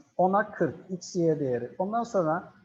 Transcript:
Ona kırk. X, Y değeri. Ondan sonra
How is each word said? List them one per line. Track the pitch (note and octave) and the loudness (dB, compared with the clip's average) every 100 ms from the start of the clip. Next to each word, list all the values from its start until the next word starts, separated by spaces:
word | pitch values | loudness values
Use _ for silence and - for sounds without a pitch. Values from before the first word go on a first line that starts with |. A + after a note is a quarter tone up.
| - - | -8 2
Ona | F#3 G3 G#3+ | 4 4 0
kırk. | - D#3 E3 - | 0 -2 -2 -10
X, | F3+ - F3+ | -10 -6 0
Y | E3 D3 | 2 2
değeri. | C3+ A#2+ A#2+ - | 0 -2 -4 -4
Ondan | F#3+ A#3 | -2 -2
sonra | A#3 G3 D#3+ E3+ - - | 0 0 2 0 -4 -20